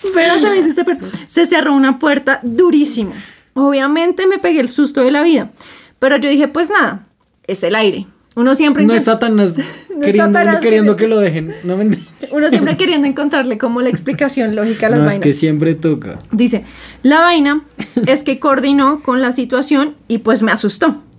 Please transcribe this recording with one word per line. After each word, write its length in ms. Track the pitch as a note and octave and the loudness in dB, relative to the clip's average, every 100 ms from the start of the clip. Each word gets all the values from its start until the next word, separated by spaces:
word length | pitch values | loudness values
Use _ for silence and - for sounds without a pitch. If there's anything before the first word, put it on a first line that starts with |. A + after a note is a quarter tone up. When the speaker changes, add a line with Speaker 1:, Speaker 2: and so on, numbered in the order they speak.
Speaker 1:
Espérate, 460 | G4 F#4 E4+ E4+ G#4 | -2 0 2 2 2
me 100 | F#4+ | 2
hiciste 240 | D#4+ E4 | 0 0
per-, 160 | F4 C#4+ F#3+ - - | -2 -4 -8 -14 -4
se 180 | - | -2
cerró 280 | E4+ D#4+ C#4+ | 2 0 2
una 260 | C#4 C4+ B3+ | 2 2 0
puerta 400 | D#4 C#4+ C#4 C4+ | 0 0 0 -4
durísimo. 680 | B3 A3+ F4+ D#4 D4 A#3+ G3 G3+ - - _ | -2 0 2 2 0 -2 -6 -10 -20 -20 _
Obviamente 720 | C4 C#4 C#4 C#4 D#4 E4+ F4 F#4+ | -2 0 0 0 0 0 0 0
me 120 | G4 | 0
pegué 200 | F4+ D#4+ | 0 0
el 100 | B3+ | 0
susto 320 | - D4 C#4+ | 0 0 2
de 100 | B3+ | 2
la 120 | D4 | 2
vida, 280 | E4 C#4+ - _ - - - _ | 2 2 -2 _ -20 -20 -20 _
pero 180 | C4+ C#4 | 0 2
yo 120 | C#4+ | 2
dije, 180 | C#4+ D4 | 2 0
"Pues 220 | D4+ D#4+ | -2 -2
nada, 360 | G4+ A#3+ F#3+ - _ _ _ - | 0 -2 -6 -16 _ _ _ -8
es 160 | F#3+ | -4
el 120 | F3 | -2
aire". 320 | G#3+ G#3+ F3 G3 _ _ | 0 0 -2 -10 _ _
Uno 200 | - B3 | -2 0
siempre 300 | C4+ D4+ C4 | 2 2 4
Speaker 2:
No 80 | G#3 | 4
es 80 | A3+ | 4
Speaker 1:
intenta 120 | - A3 A#3 | 2 0 0
Speaker 2:
Satanás 300 | G#3+ G3 E3 | 2 2 -2
Speaker 1:
<laughs> 0 | |
No 60 | |
es 420 | - - - E4+ | -8 -14 -12 -4
Speaker 2:
queriendo, 340 | C#4+ G#3 G#3+ G3+ | 0 2 2 2
Speaker 1:
Satanás 220 | G#3 G#3+ | 2 2
Speaker 2:
queriendo 340 | A3+ A3 G#3+ | 2 2 2
Speaker 1:
queriendo 0 | |
Speaker 2:
que 120 | F#3+ A3 | 2 0
lo 120 | A3 | 2
dejen. 360 | G3 D#3+ D#3+ E3 | 0 -2 -8 -10
No, 120 | F3+ F#3 | -6 -2
mentira. 280 | G#3+ F3 - - C#4 | -2 -2 -8 -18 -6
Speaker 1:
Uno 180 | D4 D4+ | -2 2
siempre 280 | B3+ - - | 2 0 0
queriendo 300 | F#4 D#4 C#4 | 0 0 0
encontrarle 500 | C#4 D4 D4 B3+ A3 | -2 -2 -2 -2 -4
como 240 | B3+ A#3+ | -4 -2
la 80 | B3 | -2
explicación 680 | F#3 - - C#4 C4+ A3 | -2 -6 -4 -2 -2 -2
lógica 320 | G#3+ A3 G#3+ A3 | -2 -4 -2 0
a 20 | |
las 80 | F3+ | 2
Speaker 2:
No, 60 | |
es 40 | D3 | 2
Speaker 1:
vainas. 120 | G3 | 2
Speaker 2:
que 100 | D3+ | 0
siempre 420 | - D#3+ D3+ E3 | 0 0 0 0
toca. 440 | D#3+ D#3+ D3+ G2+ - - | 0 -2 -2 -6 -14 -6
Speaker 1:
Dice, 320 | G#3+ A#3+ G#3 - - - - | 0 0 0 -6 -20 -20 -2
"La 160 | B3+ D#4 | 2 4
vaina 420 | E4+ E4+ C#4+ D4+ D4 - - - | 4 2 2 -2 -6 -16 -8 -4
es 180 | G#3+ C#4+ | 0 0
que 160 | - C4+ | -2 -2
coordinó 640 | D4 C4+ C#4 C#4+ C4+ D4+ | 0 0 2 2 2 0
con 180 | C#4 B3+ | -2 -2
la 100 | B3+ | 0
situación 640 | B3+ B3+ B3+ C4+ C#4 D4 - _ | -2 -2 -2 0 0 0 -6 _
y 120 | A#3 | -4
pues 220 | A3 A3 | 0 0
me 100 | G#3+ | 0
asustó. 500 | G3 G#3 - D#4+ D4 - | 0 -2 0 -2 -2 -14